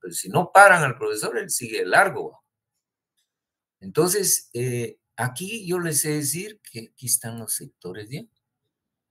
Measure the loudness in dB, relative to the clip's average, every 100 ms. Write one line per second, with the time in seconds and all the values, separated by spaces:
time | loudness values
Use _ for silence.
0 | -12 -10 -2 -2 6 8 10 8 4 0
1 | -4 -4 -4 -6 -6 -6 -4 -4 2 4
2 | 4 -2 -10 -14 _ _ _ _ _ _
3 | _ _ _ _ _ _ _ _ -4 0
4 | 2 2 0 0 -2 -6 -4 -4 -6 -10
5 | _ -6 -4 -4 -10 -8 -4 -4 -2 -2
6 | 0 -2 -2 -6 -8 -14 -18 -16 -16 _
7 | -4 -4 -4 -10 -8 -8 -10 _ -14 -14
8 | -12 -14 -14 _ _ _ _ _ _ _
9 | _